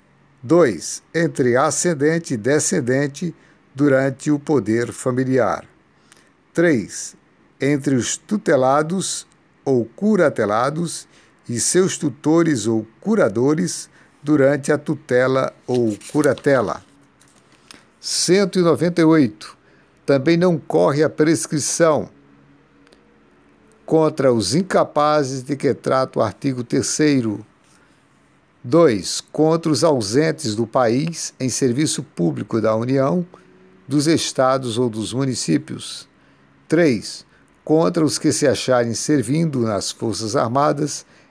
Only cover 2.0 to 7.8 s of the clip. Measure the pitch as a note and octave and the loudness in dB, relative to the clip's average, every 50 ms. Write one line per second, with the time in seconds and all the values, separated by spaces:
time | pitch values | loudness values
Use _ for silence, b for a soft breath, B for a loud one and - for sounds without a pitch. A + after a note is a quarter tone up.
2 | C#3+ D3+ D#3+ E3 E3 - C#3 A2+ G2+ B2 C#3+ D3+ D3 - - E3+ B2+ A#2 B2+ C3+ | 0 0 0 0 -4 -6 -6 -4 -2 0 0 0 0 -2 -2 -2 -2 0 0 0
3 | C#3+ C#3+ C#3 - F3+ E3+ - b b b b b b _ - C3+ C#3+ D3 C3+ C3 | -2 -2 -4 -8 -10 -10 -10 b b b b b b _ -6 0 2 2 4 2
4 | C3+ C#3 B2+ - - D3+ D3 C#3+ C#3 D#3 D#3 C3 G2+ G2+ A2 A#2 A#2+ A2+ G#2 - | 2 0 -2 -4 -2 -2 -2 -2 0 0 0 0 0 0 0 -2 -2 -4 -6 -6
5 | - C3+ B2 B2+ C3 B2+ C3 B2 A2+ F#2+ E2 - - - _ _ _ _ _ b | -4 -4 -2 -2 -2 0 2 2 2 0 0 -4 -6 -12 _ _ _ _ _ b
6 | b b b b b b b b _ _ - - E3+ F3 D3+ A#2 F2+ D#2+ - - | b b b b b b b b _ _ -2 0 2 2 2 0 -2 -6 -10 -12
7 | - - - _ _ _ _ _ _ _ _ - C3 C#3 D3 C#3+ | -14 -14 -16 _ _ _ _ _ _ _ _ -4 -2 -2 -2 -2